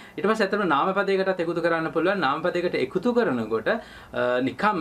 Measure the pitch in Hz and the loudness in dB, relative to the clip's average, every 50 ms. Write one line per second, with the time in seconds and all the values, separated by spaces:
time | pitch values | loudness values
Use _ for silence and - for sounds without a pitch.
0 | - - - - 196 196 220 - 208 190 214 208 208 175 147 139 160 190 190 196 | -14 -16 -10 -2 0 0 2 2 2 0 0 0 2 2 2 2 2 2 0 0
1 | 196 185 196 190 190 190 185 185 165 165 170 170 165 170 165 165 160 156 151 165 | 0 2 2 2 2 0 0 -2 -2 -2 -2 0 0 2 0 0 -2 0 0 0
2 | 156 185 202 190 156 131 143 160 160 180 170 175 170 175 175 139 131 - - 180 | 2 2 0 2 2 0 0 0 -2 -2 -2 0 -2 -2 0 -2 -2 -2 -2 -2
3 | - 247 233 240 208 175 131 120 113 107 113 110 - 170 220 226 - - - - | 0 0 2 2 2 2 0 -2 -2 -2 -2 -2 0 0 -2 -2 -4 -12 -18 -20
4 | - - - 120 123 123 123 123 131 131 131 - - 214 214 165 | -16 -8 -4 -2 0 2 2 2 0 -2 -2 0 0 0 2 2